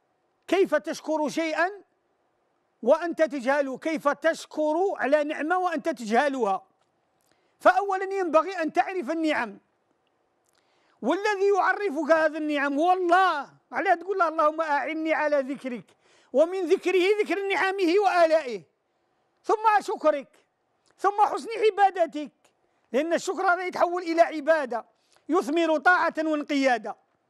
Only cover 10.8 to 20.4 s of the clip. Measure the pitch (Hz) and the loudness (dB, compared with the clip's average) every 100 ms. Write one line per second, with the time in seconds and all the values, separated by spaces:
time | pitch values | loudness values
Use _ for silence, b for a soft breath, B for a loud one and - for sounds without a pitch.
10.8 | _ - 220 349 427 392 403 381 339 370 | _ -8 -2 0 0 0 0 2 0 0
11.8 | 403 277 285 320 311 311 302 294 277 277 | -2 -2 2 2 2 -2 -4 -2 -2 0
12.8 | 349 370 349 359 381 294 220 _ - 254 | 2 2 2 2 2 0 -8 _ -10 -4
13.8 | 370 339 359 381 330 320 302 311 320 285 | 0 0 -2 -2 -2 2 0 0 -2 -2
14.8 | 285 320 320 285 302 294 262 269 254 233 | -2 -4 -2 -2 0 -2 -2 -8 -10 -10
15.8 | - _ b b b 262 330 381 320 381 | -14 _ b b b 0 0 0 0 0
16.8 | 349 370 370 415 359 359 392 381 381 392 | 2 2 2 2 0 -2 -2 -2 -2 0
17.8 | 339 392 381 349 320 320 269 202 147 _ | 2 2 2 4 4 2 0 -10 -12 _
18.8 | _ _ _ _ _ _ - 427 440 415 | _ _ _ _ _ _ -2 0 2 2
19.8 | - 370 302 294 233 _ | 0 -2 0 0 -4 _